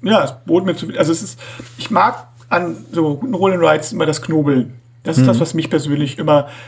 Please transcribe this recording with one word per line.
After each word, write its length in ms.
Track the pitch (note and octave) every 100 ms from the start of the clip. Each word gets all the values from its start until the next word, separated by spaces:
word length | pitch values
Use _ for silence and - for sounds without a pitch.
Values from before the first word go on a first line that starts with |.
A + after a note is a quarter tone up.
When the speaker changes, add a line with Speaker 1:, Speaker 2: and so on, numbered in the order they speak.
Speaker 1:
ja, 220 | - G#3
es 80 | C3+ - -
bot 180 | E3
mir 120 | F#3 E3
zu 100 | E3
viel, 100 | -
also 140 | D#3+
es 100 | E3
ist, 160 | G3 - - - - -
ich 140 | -
mag 380 | F#3+ G#3+ A#3+ - - -
an 280 | F3 F3 D#3+ -
so 240 | D#3+ D#3 C#3+
guten 180 | C4
Roll 180 | F#3+ F#3+
and 100 | F#3
Rides 300 | D#3+ D3+ -
immer 140 | - D#3
das 160 | D3
Knobeln. 580 | - D#3+ C#3+ C3+ A#2+ - _ _
Das 160 | - D#3+
ist 60 |
Speaker 2:
Mhm. 40 | C3
Speaker 1:
das, 120 | A#2
was 120 | D#3+
mich 140 | D#3+ -
persönlich 480 | D#3 C#3+ C#3+ C#3+ -
immer 300 | D#3 D3 - -